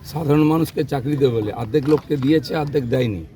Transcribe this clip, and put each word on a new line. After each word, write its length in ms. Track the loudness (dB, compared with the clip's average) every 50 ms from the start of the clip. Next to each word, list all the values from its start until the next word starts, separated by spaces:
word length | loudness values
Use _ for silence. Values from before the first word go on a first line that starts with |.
| -16
সাধারণ 380 | -8 -8 -4 0 2 4 4 4
মানুষকে 400 | 4 4 2 0 -2 -2 -4 -4
চাকরি 320 | -2 -4 -4 -2 -2 0
দেবে 260 | 2 2 2 2 0
বলে, 100 | -2 -4
অর্ধেক 380 | -6 -6 -6 -2 -2 0 2 2
লোককে 280 | 2 2 2 -2 -4
দিয়েছে, 380 | 0 2 2 2 2 2 -2 -4
অর্ধেক 340 | -4 -4 -2 -2 -4 -2 0
দেয়নি। 360 | 0 0 0 -2 -4 -6 -10 -14 -16